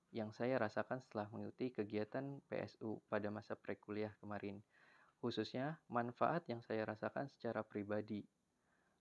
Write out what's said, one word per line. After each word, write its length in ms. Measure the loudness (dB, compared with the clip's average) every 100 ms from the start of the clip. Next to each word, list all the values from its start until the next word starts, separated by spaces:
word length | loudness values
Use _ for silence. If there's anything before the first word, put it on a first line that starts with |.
| _
yang 240 | -4 -4 0
saya 240 | 2 4
rasakan 400 | 4 2 0 -2
setelah 320 | -2 -4 -2
mengikuti 400 | -4 -6 -2 -2
kegiatan 720 | 0 0 2 0 -2 -4 -6
P 160 | -4 -4
S 160 | -4 -4
U 160 | -4 -4 0
pada 240 | 0 0
masa 240 | -4 -6 -8
prekuliah 560 | -6 -6 -4 -2 -2 -4
kemarin. 400 | -6 -4 -4 -6 -12 -20 -20 -20 -20 -4
Khususnya, 640 | -2 0 0 0 -2 -4 0
manfaat 560 | 0 2 4 4 4 0
yang 80 | -6
saya 240 | 0 0
rasakan 480 | 0 0 0 0 -4
secara 320 | -4 0 0
pribadi. 560 | 0 -4 0 0 0 -4 -6 _ _ _ _ _ _ _